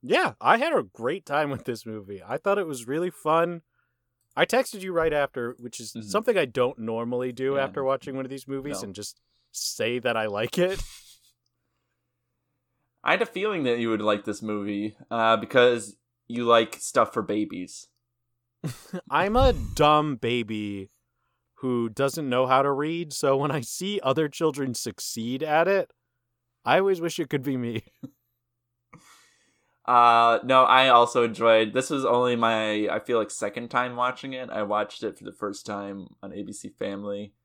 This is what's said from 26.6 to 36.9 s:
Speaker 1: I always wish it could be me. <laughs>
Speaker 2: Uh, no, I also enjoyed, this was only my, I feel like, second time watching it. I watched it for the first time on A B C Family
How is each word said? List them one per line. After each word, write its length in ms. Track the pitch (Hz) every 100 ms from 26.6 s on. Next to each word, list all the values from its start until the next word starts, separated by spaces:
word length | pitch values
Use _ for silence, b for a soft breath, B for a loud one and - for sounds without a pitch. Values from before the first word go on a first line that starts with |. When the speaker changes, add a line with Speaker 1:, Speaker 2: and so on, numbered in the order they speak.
| 113
Speaker 1:
I 140 | 151
always 200 | 196 185
wish 200 | 170 -
it 100 | 151
could 120 | 147
be 140 | 135 131
me. 280 | 120 110 - _
<laughs> 100 | - _ _ _ _ _ _ _ _ - b b b b b b b b -
Speaker 2:
Uh, 540 | 123 120 117 117 117 123
no, 180 | 131
I 240 | 131 131 131
also 360 | 120 120 131
enjoyed, 500 | 117 98 117 113 110
this 160 | 123 131
was 160 | 147 131
only 320 | 123 123 120
my, 500 | 113 110 110 107 104
I 100 | 107
feel 200 | - 117
like, 100 | 104
second 380 | - 104 110 120
time 280 | 127 123 120
watching 340 | 123 127 139
it. 180 | 131 127
I 140 | 107
watched 400 | 104 104 104 -
it 140 | 107 -
for 80 | 101
the 80 |
first 320 | - 104 104 -
time 420 | 101 101 98 92 _
on 80 | 98
A 100 | 87
B 120 | 95
C 160 | 107 104
Family 640 | _ 101